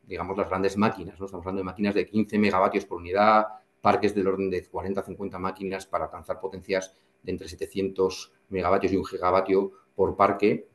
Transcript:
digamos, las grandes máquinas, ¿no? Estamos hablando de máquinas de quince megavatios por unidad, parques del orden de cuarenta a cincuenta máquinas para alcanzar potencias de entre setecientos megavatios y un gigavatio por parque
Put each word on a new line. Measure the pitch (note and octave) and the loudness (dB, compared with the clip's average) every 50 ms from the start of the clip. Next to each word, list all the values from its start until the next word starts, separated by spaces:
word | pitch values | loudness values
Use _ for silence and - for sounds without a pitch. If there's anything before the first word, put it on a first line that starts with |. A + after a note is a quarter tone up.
| _ | _
digamos, | - F#2+ E2 E2+ F2+ F#2+ | -12 -8 -8 -6 -6 -2
las | G2+ F#2 E2+ | -2 -2 -2
grandes | F#2 F#2 F#2+ F#2+ - | 0 0 0 0 2
máquinas, | G#2 G#2 A2+ A2+ - E2+ - - - | 2 0 0 0 -2 -10 -14 -12 -12
¿no? | G2 F#2+ | -12 -12
Estamos | - F2 E2+ | -10 -10 -8
hablando | F#2+ F#2+ G2 | -6 -4 -4
de | F#2 | -4
máquinas | F#2 F#2 - G#2 G2+ G2+ | -6 -4 -2 -2 0 2
de | G2 F2+ - | 0 0 0
quince | - A2 G#2 - A2 G#2+ | 0 0 0 2 2 2
megavatios | G#2 G2+ F2+ F#2 G2 G2+ G#2 G2 - | 2 4 4 4 4 4 2 0 -2
por | - F#2 E2+ | -4 -10 -10
unidad, | F2 F2 F2+ G2+ G#2 G#2+ G#2+ G#2+ G#2+ - - - _ _ _ _ | -8 -2 2 4 6 6 6 6 4 2 -4 -14 _ _ _ _
parques | - G#2 F#2+ F#2+ G#2 G2+ G2+ | 2 2 2 4 2 0 0
del | G#2 F#2 F#2+ | 2 0 0
orden | F#2+ F#2 G2 F#2+ | 0 0 -2 -2
de | F#2 F2+ F2 | -2 -4 -6
cuarenta | _ - F2+ E2+ F#2+ G2 G2 | _ -10 -8 -6 -4 -4 -4
a | - | -6
cincuenta | - F2+ F#2 G2+ F#2+ F#2+ F2+ | -8 -8 -8 -8 -8 -8 -6
máquinas | F#2 F#2+ F2+ - G2 F#2+ F#2+ F#2+ F#2+ | -6 -6 -6 -6 -8 -8 -8 -8 -10
para | - - E2+ D#2 | -6 -4 -4 -4
alcanzar | D2+ F2 F2 E2+ - F#2 - | -4 -8 -12 -10 -10 -10 -8
potencias | - F#2+ G2 F#2 E2+ - F#2+ F#2+ F#2+ - _ _ _ _ _ _ | -8 -10 -10 -10 -6 -2 -2 -2 -2 -4 _ _ _ _ _ _
de | - - | -10 -8
entre | F#2 E2+ F#2 E2+ | -8 -8 -8 -12
setecientos | F2+ - G2 - - G2 G2 F#2+ F#2+ - F#2+ F#2+ - - - - _ _ _ - | -10 -10 -10 -8 -4 -2 -2 -2 0 2 2 2 2 -2 -12 -16 _ _ _ -8
megavatios | G2 F#2 F2 F2 F#2+ G2 G2 F2+ F#2+ | -4 -2 2 2 2 2 2 2 0
y | F#2 | 0
un | F2+ | -2
gigavatio | - G2 F2+ F2+ F2+ F2+ F#2+ F#2+ - - G2 G2+ - - - _ _ _ | -2 -6 -2 0 2 4 4 4 4 2 2 2 0 -4 -12 _ _ _
por | - F#2+ F#2+ - | 0 0 0 4
parque | - G2 - - - G#2 G#2+ - - - - _ | 4 4 4 4 4 4 2 2 2 -4 -12 _